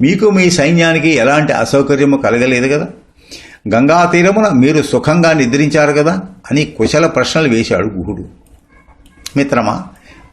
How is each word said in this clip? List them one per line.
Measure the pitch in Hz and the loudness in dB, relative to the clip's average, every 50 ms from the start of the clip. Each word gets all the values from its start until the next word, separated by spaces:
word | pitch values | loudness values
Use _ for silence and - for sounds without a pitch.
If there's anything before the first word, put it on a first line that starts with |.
మీకు | 123 151 196 190 214 214 | 0 0 2 2 2 2
మీ | 196 190 180 175 | 2 2 2 2
సైన్యానికి | 175 - - 156 170 170 165 165 160 160 147 160 | 2 2 0 2 2 2 2 2 0 0 0 0
ఎలాంటి | 156 123 113 131 143 151 151 139 | 0 2 2 2 2 0 0 0
అసౌకర్యము | 127 - 117 - - 139 139 139 143 127 143 143 139 | -2 -2 -2 0 0 0 0 0 0 0 2 2 0
కలగలేదు | 135 131 104 113 120 123 131 127 123 123 135 143 151 | 0 0 0 0 0 0 0 0 0 -2 -2 -2 -4
కదా?" | 180 - - - - _ _ _ _ - - - - - - - - - | -6 -8 -12 -18 -20 _ _ _ _ -20 -20 -20 -20 -20 -20 -12 -6 -2
గంగా | 104 117 135 143 160 175 175 | 0 2 2 4 4 2 2
తీరమున | 175 175 175 175 190 202 220 214 208 | 2 2 2 2 2 2 2 0 2
మీరు | 151 120 131 143 156 151 | 2 2 2 2 2 0
సుఖంగా | 143 - - - - 151 156 175 160 165 | 0 0 -2 -2 0 0 0 2 2 2
నిద్రించారు | 160 151 131 120 127 139 151 147 147 156 147 147 | 2 0 0 0 0 0 0 0 0 2 2 2
కదా? | 143 147 147 160 185 190 - - - - - - | 2 0 0 0 -2 -4 -6 -12 -16 -18 -8 -4
అని | 135 147 151 | -2 -2 -2
కుశల | - - - 110 110 - 151 165 | -4 -4 -4 -2 0 0 0 0
ప్రశ్నలు | 160 - 127 127 - - 165 160 135 | 0 0 -2 -2 -2 -2 -2 0 0
వేశాడు | 113 113 113 - 110 90 98 | 0 0 0 0 -2 -2 -2
గుహుడు. | 107 98 92 87 104 98 87 - - - - _ _ - _ _ _ _ _ _ - - _ - _ _ _ - - - | -4 -6 -8 -8 -8 -10 -10 -12 -16 -20 -20 _ _ -20 _ _ _ _ _ _ -20 -20 _ -20 _ _ _ -14 -6 -4
"మిత్రమా, | 139 139 - 135 120 110 101 - 185 - - - - - - - - - - | -4 -2 -2 -2 -2 -2 -2 -4 -6 -8 -14 -20 -20 -20 -20 -20 -20 -16 -6